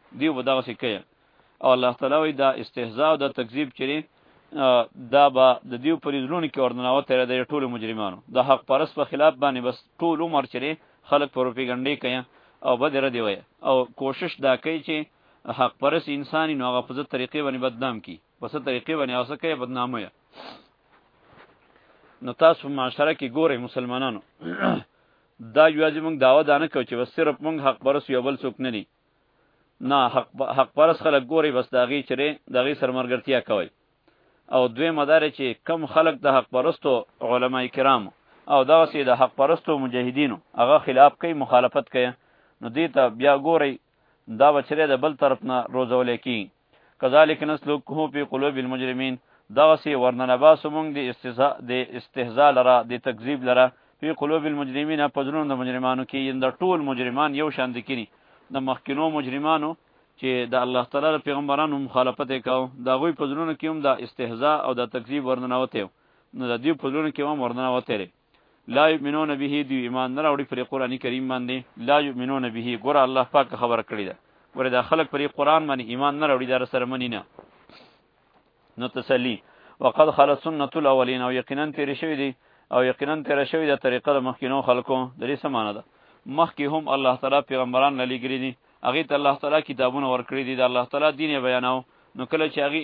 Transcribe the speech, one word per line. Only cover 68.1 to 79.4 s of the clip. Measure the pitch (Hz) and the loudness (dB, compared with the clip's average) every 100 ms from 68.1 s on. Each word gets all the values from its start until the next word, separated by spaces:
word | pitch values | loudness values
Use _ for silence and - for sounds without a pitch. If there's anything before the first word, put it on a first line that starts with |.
| _ _ _ _ _ - | _ _ _ _ _ -2
لا | 127 151 | 4 4
یؤمنون | 160 143 151 151 | 4 -2 -2 -2
به، | 143 143 147 | -4 -4 -4
دوی | 135 131 | -4 -4
ایمان | 120 127 127 | -4 -4 -4
نه | 135 | -2
راوړي | 156 143 135 | 0 0 -2
پر | 127 | -8
قرآن | 127 135 123 127 | -6 -4 -4 -4
کریم | 127 127 131 | -6 -4 -4
باندې. | 127 123 131 123 - | -4 -6 -8 -10 -6
لا | 117 147 | 2 2
یؤمنون | 143 123 127 135 123 | 2 -4 -4 -4 -4
به، | 113 120 117 | -4 -6 -4
ګوره | 123 147 | 2 4
الله | 131 131 | 4 2
پاک | 123 147 123 | 2 2 0
خبره | 123 120 113 | 0 0 0
کړې | 110 107 95 | -2 -8 -8
ده. | 92 _ _ _ | -12 _ _ _
ګوره | 123 127 | -6 0
دا | 123 | 0
خلک | 113 160 143 | 2 0 0
پر | 139 143 | -4 -4
قرآن | - 143 156 156 | 0 2 2 2
باندې | 131 113 | -4 -6
ایمان | 123 143 143 | -2 -2 0
نه | 156 | 0
راوړي، | 131 127 | 0 0
دا | 127 | -2
سره | 123 131 | -2 -4
مني | 123 131 123 | -4 -4 -6
نه. | 110 - - - _ _ - - _ _ _ _ _ _ _ _ - | -8 -10 -20 -20 _ _ -20 -20 _ _ _ _ _ _ _ _ -10
نو | 123 | -8
تسلی. | 131 117 131 127 107 | -6 0 0 2 -4